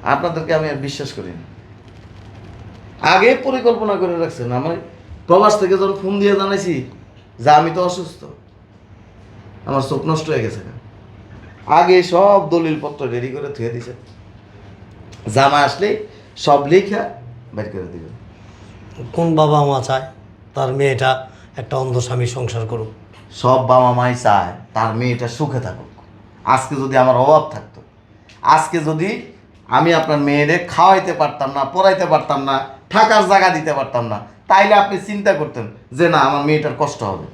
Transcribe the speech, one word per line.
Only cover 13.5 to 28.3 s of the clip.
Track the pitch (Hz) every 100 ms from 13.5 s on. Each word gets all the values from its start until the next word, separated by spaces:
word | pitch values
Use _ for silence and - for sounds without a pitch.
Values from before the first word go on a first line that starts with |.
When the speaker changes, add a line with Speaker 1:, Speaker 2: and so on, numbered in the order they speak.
| -
Speaker 1:
থুয়ে | 117 120
দিছে। | 123 120 - - - - - - - - - - - - 113 110
জামা | 139 147 139
আসলেই | - 208 - - - - - -
সব | 143 143
লেখা | 185 196 202 - - - - - 107
বের | 98
করে | 98 87
দিবে। | 87 80 - - - - - - - - - 123 -
Speaker 2:
কোন | 170 156
বাবা | 151 151 143
মা | 135 120
চায় | 131 - - - - - 139
তার | 131 135
মেয়েটা | 139 123 131 127 - - - -
একটা | 120 135
অন্ধ | 131 123 120
স্বামীর | 123 120 131
সংসার | 123 110 110
করুক? | 117 110 - - - - -
Speaker 1:
সব | 123 131 120
বাবা | 127 127 123
মাই | 123 120 117
চায় | 101 87 90 - 107
তার | 113 110
মেয়েটা | 123 120 117 -
সুখে | 151 127 104
থাকুক। | - - - - - - - -
আজকে | 127 - 143
যদি | 131 131
আমার | 127 123
অভাব | 135 156 -
থাকতো, | 110 - - - _ _ _ _